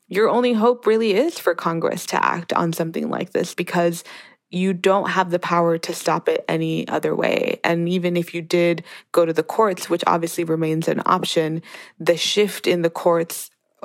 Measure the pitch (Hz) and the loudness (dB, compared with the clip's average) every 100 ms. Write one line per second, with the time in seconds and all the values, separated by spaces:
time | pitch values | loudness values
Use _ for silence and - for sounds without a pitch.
0 | _ 185 214 233 247 220 240 240 - 220 | _ 0 2 4 2 4 2 4 2 4
1 | 226 196 330 - - 170 170 165 - 175 | 4 2 0 0 -2 0 -2 0 -2 -4
2 | - - - 175 170 - 170 165 165 170 | -4 0 0 0 -4 -2 0 -2 -4 -4
3 | - - 185 - 180 - 180 180 170 170 | -4 -4 -2 -2 -2 -4 -4 0 0 -2
4 | - - - _ _ 180 190 180 190 196 | -10 -20 -20 _ _ -2 -2 2 2 2
5 | 190 180 180 175 - 175 170 165 - 170 | 2 0 0 -2 0 2 2 0 -4 -4
6 | - 165 165 160 - 165 160 160 - 151 | -2 0 0 0 -2 -2 0 -2 -2 -2
7 | 156 156 - - - - - 170 170 180 | 0 0 0 0 0 -2 0 0 0 0
8 | 175 175 170 170 165 175 170 170 - - | 0 0 -2 -8 0 2 2 0 -6 -20
9 | - - 165 160 - - 214 180 - 170 | -2 2 2 0 0 2 2 0 -2 0
10 | 185 175 165 - 165 160 156 160 165 156 | 2 2 0 -4 -2 0 0 0 -2 -2
11 | - 180 - 170 156 165 - - - - | 0 0 2 0 0 -4 -8 -18 -20 -2
12 | 160 165 - 208 202 - - 175 165 - | 0 0 0 0 0 0 -2 0 0 0
13 | 175 170 165 - - _ _ _ | 2 2 0 -8 -14 _ _ _